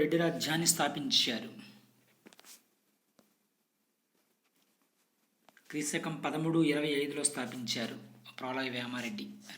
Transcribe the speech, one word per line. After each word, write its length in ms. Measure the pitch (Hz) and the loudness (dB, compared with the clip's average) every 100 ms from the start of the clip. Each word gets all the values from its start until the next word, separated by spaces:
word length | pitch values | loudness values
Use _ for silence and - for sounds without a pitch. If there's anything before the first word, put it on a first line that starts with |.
రెడ్డి 180 | 151 165 | 6 6
రాజ్యాన్ని 460 | 170 - - 156 165 | 4 2 0 2 4
స్థాపించారు? 760 | - 143 147 135 - - 113 113 - - - - _ _ _ - - - - _ _ _ _ _ _ _ _ _ _ _ _ _ _ _ _ _ _ _ _ _ _ _ _ _ _ _ _ - - - | 4 2 0 2 2 2 0 -6 -12 -18 -20 -20 _ _ _ -20 -20 -20 -20 _ _ _ _ _ _ _ _ _ _ _ _ _ _ _ _ _ _ _ _ _ _ _ _ _ _ _ _ -20 -20 -8
క్రీస్తకం 440 | 151 - 165 170 160 | -4 -2 -2 -2 -4
పదమూడు 340 | 151 151 160 165 151 | -2 0 2 4 4
ఇరవై 200 | 147 151 143 | 4 2 0
ఐదులో 200 | 143 143 143 | 0 0 -2
స్థాపించారు 680 | 135 123 127 113 131 113 - - - - - | -2 -4 -4 -4 -2 -2 -6 -14 -20 -18 -8
ప్రోలాయ 300 | 131 131 131 123 | -4 -2 -2 -4
వేమారెడ్డి 500 | 120 123 117 104 104 - - | -4 -4 -4 -6 -8 -12 -14